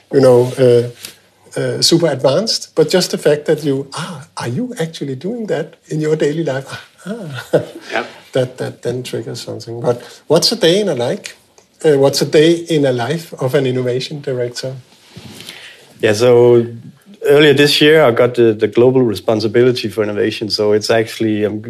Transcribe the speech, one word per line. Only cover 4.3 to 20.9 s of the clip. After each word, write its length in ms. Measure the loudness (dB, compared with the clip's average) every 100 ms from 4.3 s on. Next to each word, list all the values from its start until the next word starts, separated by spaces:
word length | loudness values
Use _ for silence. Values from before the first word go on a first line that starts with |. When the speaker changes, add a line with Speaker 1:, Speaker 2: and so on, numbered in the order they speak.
| -10
Speaker 1:
are 120 | -6
you 260 | -6 -6 -6
actually 380 | -8 -8 -10 -8
doing 300 | -8 -8 -6
that 260 | -6 -8 -14 -8
in 120 | -4
your 140 | -2
daily 300 | 0 0 -2
life?" 220 | -4 -6 -8 -16 -18 _
Ah. 440 | -12 -12 -12 -14 -2
<laughs> 100 | -2 -2 -14 -10
Speaker 2:
Yeah. 140 | -8 -8 -14 -6
Speaker 1:
That, 260 | -4 -4 -6
that 240 | -12 -8
then 200 | -8 -8
triggers 380 | -8 -10 -10 -12
something. 400 | -12 -14 -12 -4
But 220 | -4 -4 -8 -12 0
what's 240 | 2 2
a 40 | 2
day 220 | 2 2
in 80 | 0
a 60 |
like? 420 | -2 -4 -6 -10 -20 _ _ _ _
Uh, 120 | 2 4
what's 240 | 2 0
a 40 | 2
day 260 | 4 4
in 320 | 2 -2 0
a 80 | 0
life 400 | -2 -4 -6 -10 -8
of 120 | -2
an 120 | -2 -2
innovation 540 | -2 -4 -4 -6 -10
director? 560 | -8 -6 -6 -8 -12 -12 -18 _ _ -20 -20 -18 -20 -20 -20 -20 _ -4
Speaker 3:
Yeah, 120 | -2
so 520 | 2 4 6 6 4 2 -6 -18 -20 _ -4
earlier 300 | 2 6 6
this 260 | 6 4 4
year, 240 | 4 6
I 80 | 4
got 220 | 4 2 4
the, 160 | 2
the 160 | 2 0
global 340 | 4 4 4
responsibility 840 | 0 -2 -2 -2 0 2 2 0 -4
for 160 | -4
innovation. 440 | -2 -2 -2 -4 -6
So 240 | -2 0
it's 180 | 0 2